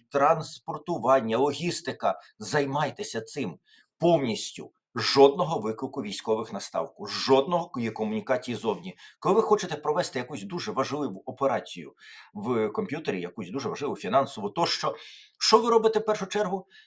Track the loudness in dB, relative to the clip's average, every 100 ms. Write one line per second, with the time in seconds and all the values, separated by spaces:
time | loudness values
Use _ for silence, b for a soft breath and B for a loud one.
0 | _ 2 4 4 -2 -10 -12 -10 -6 -2
1 | 4 4 4 2 2 0 -2 -4 -6 -4
2 | -2 -2 B B -2 0 0 0 -2 -4
3 | -6 -6 -6 -6 -6 -8 b b b 0
4 | 4 4 2 -4 -6 -10 -16 _ _ -4
5 | 2 8 8 8 0 -2 -4 -6 -6 -8
6 | -8 -6 -2 -2 -2 -8 -6 -6 -6 -8
7 | -10 -4 4 4 4 0 -2 -4 -4 -4
8 | -4 -4 -2 -2 -2 -4 -4 -4 -6 -16
9 | B B 2 4 4 4 2 -4 -2 0
10 | 0 -4 -6 -8 -8 -8 -4 -4 -2 -2
11 | -6 -8 -12 -2 0 0 -4 -12 -16 -18
12 | B B B -8 -2 0 0 -2 -4 -4
13 | -4 -4 -6 -8 -8 -6 -6 -6 -6 -6
14 | 0 2 2 -2 -6 -2 -2 0 -4 -6
15 | B B B B 6 6 6 4 4 2
16 | 0 -2 -2 -2 -2 -4 -8 b